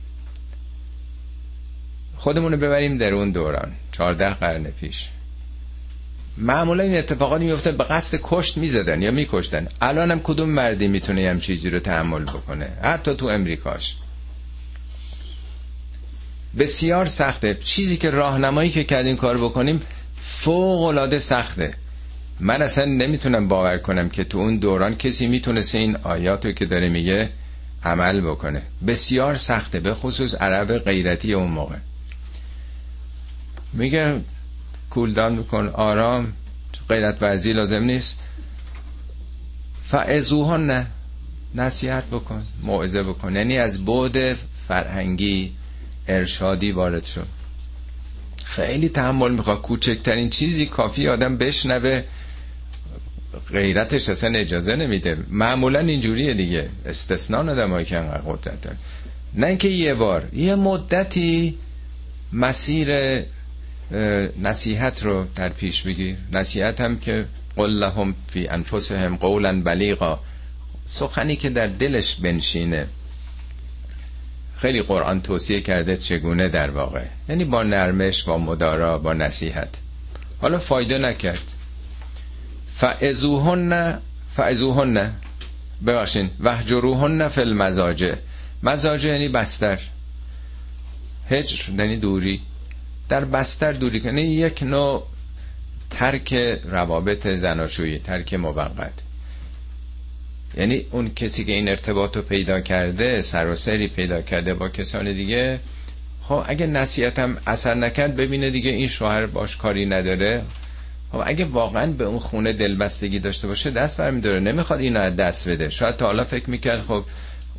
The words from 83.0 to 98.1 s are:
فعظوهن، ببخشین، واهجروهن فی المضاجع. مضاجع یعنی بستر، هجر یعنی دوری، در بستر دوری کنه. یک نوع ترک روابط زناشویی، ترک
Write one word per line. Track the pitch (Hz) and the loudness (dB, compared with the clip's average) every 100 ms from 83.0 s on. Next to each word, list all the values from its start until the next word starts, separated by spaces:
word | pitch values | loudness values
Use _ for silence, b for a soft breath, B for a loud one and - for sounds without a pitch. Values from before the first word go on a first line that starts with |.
| 139 123 143 143 151 180 175 170 170 156 - - - - | 2 2 2 4 4 4 4 2 2 -2 -8 -12 -4 0
فعظوهن، | 120 123 131 131 131 104 104 107 - - - - - - 107 | 2 4 4 4 4 4 2 -4 -10 -12 -12 -12 -12 -2 2
ببخشین، | 120 98 107 92 - | 2 2 2 0 2
واهجروهن | 120 117 110 123 123 127 147 156 151 | 2 2 2 4 4 4 4 4 2
فی | 143 | 2
المضاجع. | 117 104 95 92 87 82 90 - B B B B | 2 4 4 4 2 4 2 0 B B B B
مضاجع | 123 143 156 147 151 | 0 2 2 2 2
یعنی | 143 143 | 2 2
بستر، | 127 104 - 107 95 - - - - B B B B B - - - - - - | 2 2 2 2 0 -4 -12 -12 -12 B B B B B -12 -12 -12 -12 -8 -2
هجر | 135 151 - - 98 | 0 0 -4 -2 0
یعنی | 104 113 | 2 2
دوری، | 104 95 95 98 - - - - - - - | 2 2 2 0 -4 -12 -12 -12 -12 -10 -2
در | 139 | 0
بستر | 139 135 131 - 151 | 2 2 0 2 0
دوری | 135 127 110 | 2 0 0
کنه. | 120 139 | 0 0
یک | 160 156 165 165 | 2 2 2 0
نوع | 135 143 139 135 - - - B B B - - - | 0 2 2 0 -4 -12 -12 B B B -12 -12 -8
ترک | - 127 135 - 127 120 101 | 0 2 2 0 2 2 0
روابط | 85 90 85 82 95 101 104 | -2 0 2 2 2 0 0
زناشویی، | 92 90 82 80 - 80 76 | 2 2 0 0 -2 -2 -2
ترک | - | -4